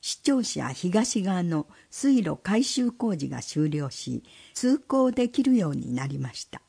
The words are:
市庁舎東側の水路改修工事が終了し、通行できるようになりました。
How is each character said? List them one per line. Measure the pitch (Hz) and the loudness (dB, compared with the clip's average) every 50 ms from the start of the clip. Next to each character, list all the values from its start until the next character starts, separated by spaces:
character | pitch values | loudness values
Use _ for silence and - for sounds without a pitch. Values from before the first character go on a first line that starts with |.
市 | - - - - _ | -8 -8 -10 -2 _
庁 | - 277 262 233 | 2 2 2 2
舎 | - - - 135 120 | -2 -4 -4 -6 -6
東 | 131 - - 180 180 214 226 - - 240 185 | -6 -4 -4 0 2 2 0 2 0 -2 0
側 | 190 190 180 175 | 0 0 0 0
の | 175 165 156 147 _ - - - _ | 0 0 -2 -2 _ -10 -20 -20 _
水 | - - - 277 277 247 208 | -12 -2 2 4 4 4 4
路 | 165 151 | 0 -4
改 | - _ - 202 220 269 | -6 _ 0 2 2 2
修 | - - - 247 240 | 0 0 0 0 0
工 | 240 - 254 226 202 | 0 -2 -2 -2 -2
事 | 156 139 135 | -2 -4 -6
が | 135 120 | -6 -8
終 | 120 - - 151 151 151 | -10 -6 -2 0 0 0
了 | 147 147 147 135 | 0 -2 -4 -6
し、 | - - - - 127 117 - - - - - - _ | -8 -10 -8 -6 -8 -8 -8 -12 -20 -20 -20 -14 _
通 | - - 247 262 294 | -2 2 2 2 2
行 | - _ - 269 262 254 240 | 0 _ 2 2 4 2 2
で | - 247 240 | 2 0 0
き | 247 - 262 | 0 0 2
る | 269 254 | 4 4
よ | 240 190 156 | 4 4 2
う | 143 | 0
に | 135 123 123 123 | -2 -4 -4 -4
な | 123 131 | -4 -4
り | 139 139 135 | -4 -4 -4
ま | 131 127 - | -6 -8 -8
し | - - | -12 -16
た。 | _ - - _ | _ -14 -18 _